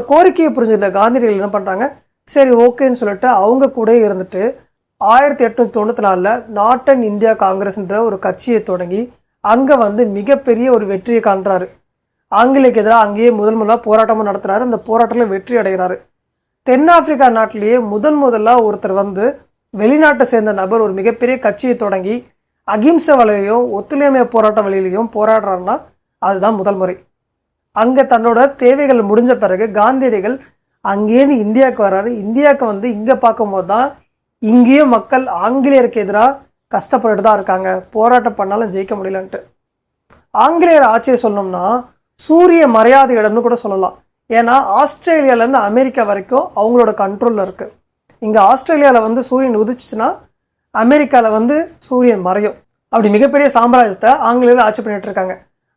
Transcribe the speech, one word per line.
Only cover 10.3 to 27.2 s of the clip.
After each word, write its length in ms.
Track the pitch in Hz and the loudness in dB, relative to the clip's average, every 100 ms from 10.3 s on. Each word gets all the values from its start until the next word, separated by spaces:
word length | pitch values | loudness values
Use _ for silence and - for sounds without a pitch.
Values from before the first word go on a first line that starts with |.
| 277 269 226 254 | 0 0 0 0
ஒரு 140 | 233 202 | -2 -2
வெற்றியை 340 | 196 208 233 | -6 -2 -2
காண்றாரு. 460 | 214 190 190 185 185 _ _ _ _ _ _ | 0 -2 -2 -4 -6 _ _ _ _ _ _
ஆங்கிலேயருக்கு 500 | 202 247 269 254 220 | 0 2 4 2 2
எதிராக 240 | 208 226 208 | 2 2 2
அங்கேயே 240 | 208 240 | 0 0
முதல் 260 | 220 208 226 | 2 0 0
முதலா 180 | 208 233 | 0 0
போராட்டமும் 480 | 214 220 220 220 208 | 2 2 2 0 -2
நடத்துறாரு. 340 | 196 196 202 | -4 -4 -4
அந்த 160 | 254 226 | -2 -4
போராட்டத்துல 460 | - 226 233 226 226 | -2 -2 0 0 -2
வெற்றி 300 | 196 196 240 | -4 -4 -2
அடைகிறாரு. 400 | 196 190 180 185 - _ _ _ _ _ - | -2 -2 -4 -6 -14 _ _ _ _ _ -2
தென்னாப்பிரிக்கா 640 | 254 320 339 302 269 247 | 2 4 2 2 2 2
நாட்டிலேயே 480 | 226 220 214 208 247 | 2 -2 -2 0 0
முதன் 340 | 214 208 294 302 | -2 -2 0 0
முதலா 360 | 269 226 214 247 | 0 0 2 2
ஒருத்தர் 340 | 214 202 202 | 2 -2 -4
வந்து 300 | 190 202 190 240 - _ _ _ | -4 -4 -4 -4 -4 _ _ _
வெளிநாட்டை 520 | 196 214 302 311 262 247 | -4 0 2 2 2 0
சேர்ந்த 260 | 226 214 | 0 -2
நபர் 300 | 196 190 226 | -4 -2 -2
ஒரு 100 | 214 | -2
மிகப்பெரிய 420 | 190 208 226 247 262 | -2 -4 -2 -4 -2
கட்சியை 360 | 226 202 254 240 | -4 -4 -4 -4
தொடங்கி 380 | 208 190 185 240 - _ _ _ - | -4 -4 -6 -8 -12 _ _ _ -6
அகிம்சை 480 | 214 262 339 330 269 | 0 2 2 2 2
வழியிலையும் 480 | 220 208 196 233 247 | 2 0 -2 -2 -2
ஒத்துழையாமை 520 | 208 208 285 285 262 240 | -6 -6 -2 0 2 0
போராட்ட 360 | 226 214 214 | 0 0 0
வழியிலையும் 480 | 202 196 185 190 226 | -2 -2 -4 -4 -6
போராடுறாருன்னா 680 | 214 214 220 202 185 180 269 - _ _ _ | -2 0 0 0 -6 -4 -8 -8 _ _ _
அதுதான் 360 | 185 196 202 214 | -4 -2 -2 -2
முதல் 200 | 190 190 | -4 -4
முறை. 180 | 185 - _ _ | -6 -8 _ _